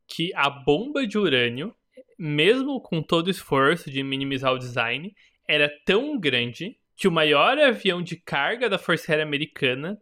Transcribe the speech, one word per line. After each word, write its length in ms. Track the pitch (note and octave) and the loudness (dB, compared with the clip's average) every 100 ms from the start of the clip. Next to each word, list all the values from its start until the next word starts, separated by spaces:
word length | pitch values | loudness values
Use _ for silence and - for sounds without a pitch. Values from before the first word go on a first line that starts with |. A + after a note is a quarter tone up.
| - | -12
que 240 | - E3+ F3 | -6 -4 0
a 140 | C#3 | 0
bomba 560 | C3 C#3 D3 C4+ C#4 A#3 | 0 0 2 0 -4 -2
de 120 | G#3+ | 0
urânio, 560 | F3+ B2+ A#2+ B2 G3 - _ - - - | 2 2 2 -2 -8 -12 _ -20 -20 -8
mesmo 640 | D#3 D3 F3 B3+ C4+ C4 | -2 2 4 4 0 -4
com 200 | - E3 | -4 -6
todo 260 | - E3+ F3 | 0 0 0
o 40 | |
esforço 580 | F#3 - C3+ C#3 - D3+ | -4 -2 2 4 2 -4
de 140 | C3+ | -6
minimizar 500 | C3+ C3+ C#3 C3+ C3 | -4 -4 -4 -2 -2
o 60 | C3 | -2
design, 520 | B2+ A#2+ A#2 C3 F#3+ - _ _ - | -4 -4 -2 -4 -8 -16 _ _ -2
era 240 | D3+ D3 - - | 0 0 -2 0
tão 340 | G3+ D4 C#4 | 2 0 -2
grande 560 | D3 B2 A#2+ - F#3 - _ - | 0 0 -2 -6 -12 -12 _ -2
que 120 | F#3+ | 0
o 40 | |
maior 460 | E3 D#3 C#3+ G3 C#4+ | 2 4 6 4 4
avião 440 | C#4 G#3 F#3+ F3 | 4 2 0 -2
de 160 | - D#3+ | -4 -10
carga 520 | - D3 D3+ A#3 A#3 | -6 -2 -2 -2 -2
da 80 | F#3 | -2
Força 340 | - E3 - | 0 -2 0
Aérea 140 | D#3 D3+ | -2 0
Americana 720 | C#3+ D#3 - C3 B2+ E3 G#3+ | -4 -6 -2 -2 0 -6 -8